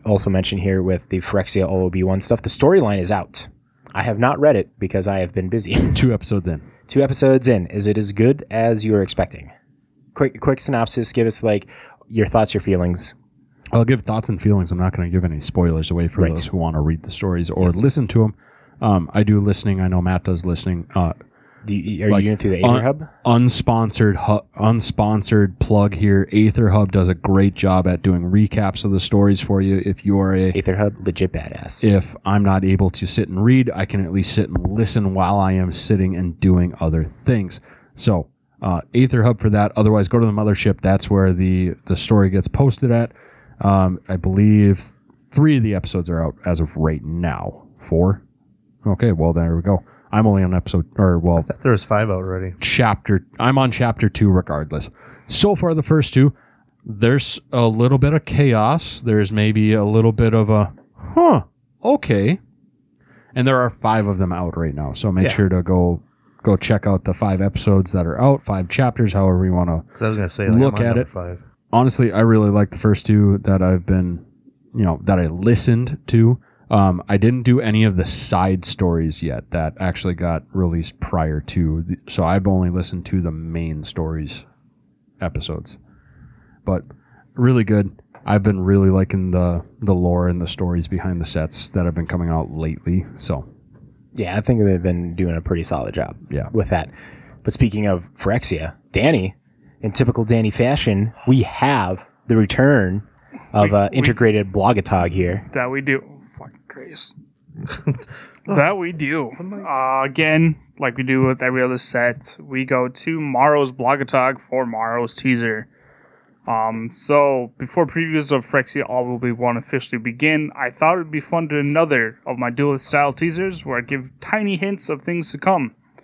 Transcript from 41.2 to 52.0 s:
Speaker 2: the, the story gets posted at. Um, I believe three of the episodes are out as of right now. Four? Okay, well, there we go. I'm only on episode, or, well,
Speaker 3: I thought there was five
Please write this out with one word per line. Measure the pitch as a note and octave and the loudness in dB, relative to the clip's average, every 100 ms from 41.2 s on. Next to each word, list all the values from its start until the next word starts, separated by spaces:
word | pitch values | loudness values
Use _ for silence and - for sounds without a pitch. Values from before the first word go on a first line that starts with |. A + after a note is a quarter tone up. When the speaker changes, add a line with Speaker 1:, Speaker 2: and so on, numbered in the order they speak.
| F#2+ | 4
Speaker 2:
the, | F2+ F#2 F#2 F2+ D#2+ - | 2 2 2 0 -4 -4
the | F2+ | -4
story | - G#2+ F#2+ | 2 4 4
gets | F#2+ - | 2 0
posted | - C3+ - B2+ | 2 2 2 0
at. | A#2 A#2 - - _ _ - | 0 0 -6 -20 _ _ -4
Um, | G2+ G2 F#2 F2+ - | 2 4 2 0 -6
I | F#2 | -6
believe | F#2+ F#2+ G#2+ G#2+ G2+ F#2+ - - _ _ _ | -2 2 4 6 6 2 -2 -20 _ _ _
three | - D#3 C#3 | 2 4 4
of | |
the | G#2+ | 2
episodes | F#2+ - F#2 E2 | -2 -4 -6 -4
are | E2 | -2
out | D#2+ - | -4 -4
as | - E2 | -4 -2
of | D#2 D#2 | -2 -2
right | D#2+ D2+ | -2 -2
now. | B1 E2 F2 G1+ G1+ - - _ | -6 -4 -4 -4 -8 -14 -20 _
Four? | - E2 F#2 G2 - _ _ _ _ _ G#2+ | -2 2 2 0 -6 _ _ _ _ _ -4
Okay, | F#2+ A#2+ | 0 0
well, | E2+ E2 | 2 2
there | E2 E2 E2+ | 0 0 0
we | |
go. | F2+ F#2 - _ _ | 0 -2 -2 _ _
I'm | G#2 A2 | 0 2
only | G2 | 4
on | F#2 | 2
episode, | F2+ - F2+ E2 - | 0 -2 -2 -2 2
or, | F#2+ F2 | 2 4
well, | E2+ E2+ | 2 2
Speaker 3:
I | |
thought | D#2+ - | 0 -2
there | C3+ | 0
was | G#2 | 0
five | - G#2 | 0 -2